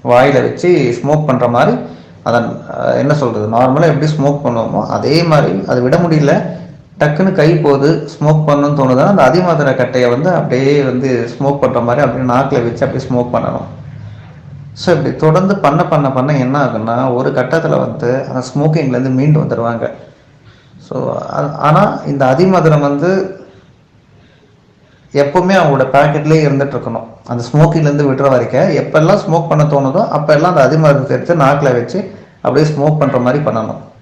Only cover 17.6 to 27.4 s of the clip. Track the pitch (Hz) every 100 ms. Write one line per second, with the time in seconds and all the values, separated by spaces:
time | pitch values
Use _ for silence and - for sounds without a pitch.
17.6 | 160 135 123 110 120 131 135 127 123 143
18.6 | 156 156 135 123 131 127 147 151 127 117
19.6 | 117 117 - - - - _ - - -
20.6 | _ - - - 131 - - - 143 147
21.6 | 143 170 202 - 147 143 131 139 185 185
22.6 | 156 151 143 143 170 190 190 - - -
23.6 | _ _ _ _ _ _ _ _ _ _
24.6 | _ _ _ _ - 139 143 180 180 190
25.6 | 160 131 127 139 151 156 147 160 147 135
26.6 | 135 123 - 113 - - - 120